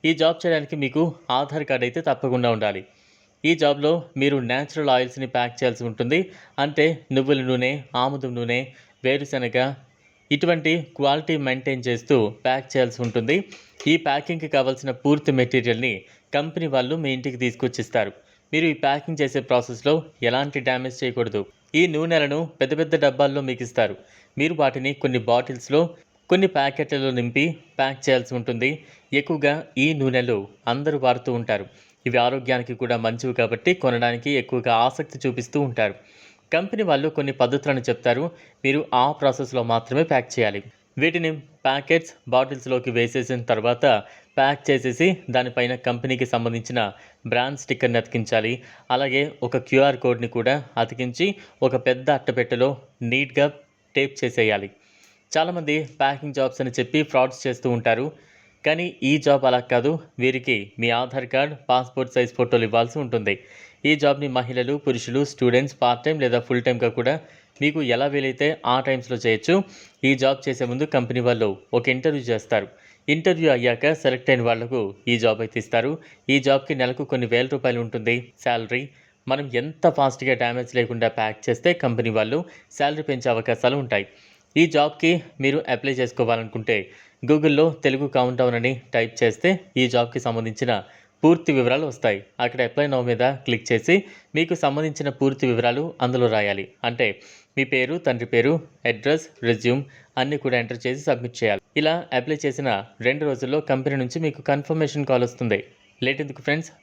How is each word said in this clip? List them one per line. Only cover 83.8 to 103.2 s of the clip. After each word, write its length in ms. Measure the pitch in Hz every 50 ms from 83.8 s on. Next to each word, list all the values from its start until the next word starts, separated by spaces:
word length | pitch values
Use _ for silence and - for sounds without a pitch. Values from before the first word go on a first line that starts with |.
| 135
ఉంటాయి. 240 | 117 113 101 101 - - - _ _ _ _ _ _ _
ఈ 80 | 151 165 165 143
జాబ్‌కి 380 | 147 147 151 151 - - 165 175 170 - - - - 135
మీరు 160 | 135 139 156 - - 123
అప్లై 200 | 113 - 135 135 123
చేసుకోవాలనుకుంటే 760 | 127 117 - - 123 113 117 113 113 107 - 113 107 - 117 104 92 - - - - _ _ _ -
Google-లో 420 | 120 151 156 147 156 143 143 156 165 156 160 -
తెలుగు 220 | 139 131 135 147 139 -
కౌంట్‌డౌన్ 400 | 135 123 123 127 123 131 123 123 120
అని 160 | 117 127 135 123 - - -
టైప్ 200 | 120 113 113 - - 123
చేస్తే 280 | 117 107 - - 175 190 185 - - _ 131 127
ఈ 40 | 127 120
జాబ్‌కి 260 | 120 120 117 - 127 -
సంబంధించిన 460 | 120 113 113 113 113 107 - 139 123 117 101 - - - - _ _ _ _ -
పూర్తి 280 | 156 170 165 165 - 147 135
వివరాలు 280 | 123 123 127 143 160 143
వస్తాయి. 280 | 120 - - 117 101 98 98 _ _ _ 123
అక్కడ 160 | 123 120 127 127 117
అప్లై 160 | - - 147 147 135
now 60 | 127 123 123
మీద 140 | 120 107 123 131 139 131 -
క్లిక్ 220 | - 120 110 - -
చేసి 240 | 123 113 - - 175 196 196 - - - _ _ _
మీకు 180 | 151 165 165 180 160 -
సంబంధించిన 440 | 143 135 147 156 160 147 - 151 143 131 -
పూర్తి 240 | 135 135 135 - - 127
వివరాలు 340 | 120 113 117 120 120 135 156 165 - - 127
అందులో 220 | 123 127 127 123 117 110
రాయాలి. 300 | 107 104 101 98 98 98 - _ _ - 117
అంటే 180 | 120 117 131 107 98 - - - - - _ _ _
మీ 80 | - 135 135 -
పేరు, 220 | 131 127 127 156 175 170
తండ్రి 200 | 143 123 117 120 117 -
పేరు, 200 | 117 117 135 160 160 160 - _ _ _ 120
అడ్రస్, 340 | 117 107 107 139 151 160 160 - _ _ - 117
రెజ్యూమ్ 340 | 117 107 110 120 123 139 139 - - - - _ _ -
అన్నీ 160 | 127 139 147 143 -
కూడా 120 | 135 123 123 117
ఎంటర్ 180 | 107 127 117 -
చేసి 160 | 127 127 143 147 -
సబ్మిట్ 280 | 139 120 120 120 - -
చేయాలి. 220 | 120 110 101 98 _ _ _ 151
ఇలా 140 | 151 156 165 175 165 - - 127
అప్లై 180 | 123 135 156 147 -
చేసిన 240 | 143 127 - 143 131 110 98 101 - - _ 113
రెండు 180 | 123 135 147